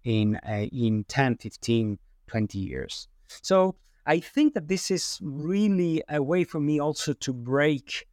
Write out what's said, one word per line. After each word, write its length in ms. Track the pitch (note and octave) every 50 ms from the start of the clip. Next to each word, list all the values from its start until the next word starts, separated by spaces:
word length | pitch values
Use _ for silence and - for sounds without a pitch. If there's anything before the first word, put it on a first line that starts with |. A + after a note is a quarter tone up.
| _
in, 320 | A#2+ A2+ A2 G#2+ G#2 G#2+ - -
uh, 200 | - G#2+ G#2 G#2 -
in 340 | - B2+ A#2 A2+ G#2+ G#2+ G2+
ten, 320 | - - C#3 C3+ B2+ A#2
fifteen, 600 | - - G#2+ - - - - A#2 A#2 A2+ G#2+ G2+ - _ _ _ _ _
twenty 320 | - - A2+ G#2+ G2 - G2
years. 480 | F#2+ - B1+ C2 C2+ - - - - _ _ _ _
So 480 | _ - - - - F#3+ F#3+ F#3 F#3+ F#3 _ _ _ _ _ _
I 140 | - D#3 E3+
think 340 | - - _ C#4 D4+ D4+ -
that 140 | G#3 D#3
this 240 | D3+ F#3+ F3+ - -
is 280 | F#3+ F3 - - - -
really 840 | F#3+ D3+ C3+ C#3+ D3 E3 F#3+ G3+ G#3+ G#3 G3 F3+ F3 E3+ D#3+ D#3 - -
a 120 | D3 D3+
way 220 | C#3 C3+ F3 F#3 E3+
for 160 | - - D#3+
me 200 | C#3+ D3 D3+ D3
also 340 | C#3+ D3+ D3 - - D3+ C#3
to 200 | _ - - B2+
break 760 | B2 A#2 B2 C3 C#3 D3 D#3 D3+ C3+ _ - - - - _